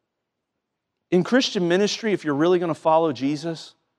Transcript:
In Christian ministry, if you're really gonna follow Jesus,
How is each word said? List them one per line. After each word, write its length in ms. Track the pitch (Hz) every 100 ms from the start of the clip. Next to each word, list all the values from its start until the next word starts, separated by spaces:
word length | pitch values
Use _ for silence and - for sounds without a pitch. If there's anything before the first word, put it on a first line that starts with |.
| _ _ _ _ _ _ _ _ _ _ _
In 140 | 180
Christian 420 | 170 247 254 214 175
ministry, 460 | 180 202 - 226
if 140 | 180 151
you're 80 |
really 240 | 139 170 185
gonna 160 | 170
follow 360 | 151 160 160 165
Jesus, 640 | 120 135 147 165 165 - _ _